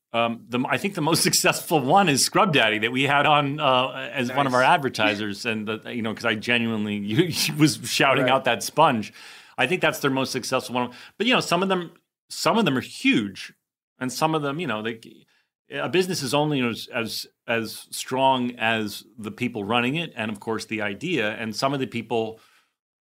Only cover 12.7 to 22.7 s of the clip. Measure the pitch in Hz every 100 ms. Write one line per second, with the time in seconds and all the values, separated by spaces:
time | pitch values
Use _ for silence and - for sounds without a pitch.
12.7 | 131 - - 269 170 101 95 - - _
13.7 | _ _ - 127 - 156 156 143 147 165
14.7 | 107 110 113 - - _ _ _ _ -
15.7 | 139 143 165 185 143 127 143 151 143 120
16.7 | 107 - 123 110 - - _ - 117 110
17.7 | - - - - 131 135 131 123 120 113
18.7 | 113 107 - - - 104 - 123 120 98
19.7 | 120 120 160 165 117 110 101 - 110 -
20.7 | 107 104 101 175 147 107 110 113 104 139
21.7 | 143 131 120 110 117 110 110 _ _ _